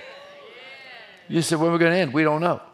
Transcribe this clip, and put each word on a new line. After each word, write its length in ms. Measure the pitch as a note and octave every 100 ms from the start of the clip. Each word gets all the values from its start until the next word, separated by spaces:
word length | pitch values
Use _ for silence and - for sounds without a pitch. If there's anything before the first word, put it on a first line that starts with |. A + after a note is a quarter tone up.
| B4+ C#5 C#5+ C#5+ C#5 A#3+ C4 C5+ C4 - - - -
You 140 | D#3+
say, 140 | D#3 E3
"When 160 | E3
we're 60 | E3+
gonna 180 | E3 F3+
end?" 160 | E3
We 100 | C3
don't 180 | D#3 D3+
know. 200 | F3 C3+ -